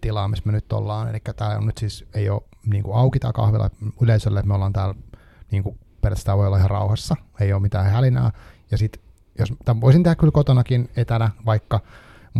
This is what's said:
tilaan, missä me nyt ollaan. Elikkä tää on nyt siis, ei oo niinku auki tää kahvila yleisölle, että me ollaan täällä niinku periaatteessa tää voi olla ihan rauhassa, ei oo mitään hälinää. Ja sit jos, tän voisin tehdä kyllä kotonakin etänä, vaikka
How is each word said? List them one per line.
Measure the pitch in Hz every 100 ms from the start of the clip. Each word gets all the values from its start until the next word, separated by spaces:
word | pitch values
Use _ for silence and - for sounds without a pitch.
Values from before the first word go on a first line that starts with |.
tilaan, | 113 107 101
missä | 104 104
me |
nyt | 104 -
ollaan. | 107 104 107 113
Elikkä | 107 -
tää | - 107 104
on | 107
nyt | -
siis, | 107 - -
ei | 107 101
oo | 101 - - 110
niinku | 101 101
auki | 110 127 -
tää | 120
kahvila | 113 107 107 101 - 107 -
yleisölle, | 117 107 104 101
että | 98
me |
ollaan | 98 95
täällä | 95 95 95 - - - - -
niinku | 101 98 - - _
periaatteessa | 104 95 -
tää | 98
voi | 98
olla | 98
ihan | 95
rauhassa, | 98 101 110 - 156 - -
ei | 101
oo | 98
mitään | 101 95 95
hälinää. | 110 131 127 123 - - - _
Ja | 104
sit | 107 - - _ _ -
jos, | 104 - -
tän | 113
voisin | 123 156
tehdä | 175 165
kyllä | 156
kotonakin | 147 143 127 120 123 120 -
etänä, | 117 117 113 - 113
vaikka | 107 - 107 - - - - -